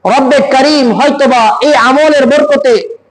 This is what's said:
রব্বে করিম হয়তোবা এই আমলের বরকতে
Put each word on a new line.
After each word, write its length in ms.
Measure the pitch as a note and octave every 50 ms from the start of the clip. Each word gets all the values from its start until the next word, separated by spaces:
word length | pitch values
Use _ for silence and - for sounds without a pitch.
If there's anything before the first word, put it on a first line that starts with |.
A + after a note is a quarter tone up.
| -
রব্বে 340 | F#3 A3+ C#4 C4+ B3 C#4+ C4+
করিম 540 | - - C4 C4 C4+ D4 D4+ D4 C4 A#3+ G3+
হয়তোবা 640 | F#3 C4+ D4 C#4 C#4 C#4 B3 B3+ A#3+ A3+ G#3+ - -
এই 120 | B3+ D4 D4
আমলের 500 | B3 A3+ B3+ C4 C#4+ D#4 D#4 D4 C#4+ C4+
বরকতে 720 | A#3 C#4 D4 D4 - - - - C4 A3+ G3+ - - A#4 - _ _